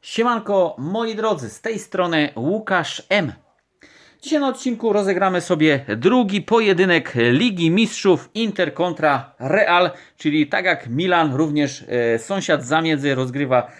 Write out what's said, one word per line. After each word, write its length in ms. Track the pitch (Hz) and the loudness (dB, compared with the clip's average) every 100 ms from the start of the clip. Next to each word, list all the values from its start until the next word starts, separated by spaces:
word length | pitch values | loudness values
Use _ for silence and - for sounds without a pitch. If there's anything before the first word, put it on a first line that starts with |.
| - | -10
Siemanko, 680 | - 233 233 220 196 175 - | -2 -2 -2 0 0 0 -2
moi 380 | 139 208 226 214 | -6 -4 -4 -2
drodzy, 340 | 220 180 117 | -2 -2 -6
z 120 | - | -10
tej 180 | 220 220 | -8 -8
strony 500 | - 190 175 165 147 - | -8 -2 0 0 -2 -2
Łukasz 680 | 127 214 214 185 - - - | -2 -2 0 -2 -2 -10 -2
M. 240 | 202 151 95 _ _ _ _ - _ - _ | -2 -2 -8 _ _ _ _ -20 _ -20 _
Dzisiaj 180 | - 302 | -4 0
na 80 | 269 | 0
odcinku 460 | 247 254 233 233 | -2 -6 -2 0
rozegramy 480 | 208 196 180 190 180 | 0 0 0 2 0
sobie 440 | 170 170 156 139 131 107 | 0 2 4 2 -2 0
drugi 440 | 147 254 214 202 | 4 4 2 -2
pojedynek 720 | - 226 214 175 185 165 - 123 | 0 2 4 2 4 2 0 0
Ligi 560 | 117 127 240 185 165 | 4 4 2 2 2
Mistrzów, 580 | 180 226 - 202 160 - | 2 0 0 2 2 0
Inter 400 | 214 226 - 165 | -6 -4 -2 -4
kontra 600 | - 175 165 156 135 127 _ | -2 -4 0 0 0 -4 _
Real, 520 | 123 202 202 175 180 - - _ | -2 0 4 4 2 -2 -20 _
czyli 300 | 151 147 143 | -2 0 0
tak 180 | - 180 | 0 0
jak 220 | 98 - | -2 -4
Milan, 440 | 123 180 175 156 131 | -4 0 2 2 0
również, 500 | 156 147 143 131 - | 0 0 -2 -4 -6
e, 320 | 120 117 113 | -2 0 0
sąsiad 440 | 117 196 180 151 | -2 -6 0 -2
z 40 | 123 | 0
zamiedzy 480 | 156 165 151 143 131 | -2 0 0 0 -2
rozgrywa, 560 | 127 127 143 127 120 - | -2 -4 0 0 0 -12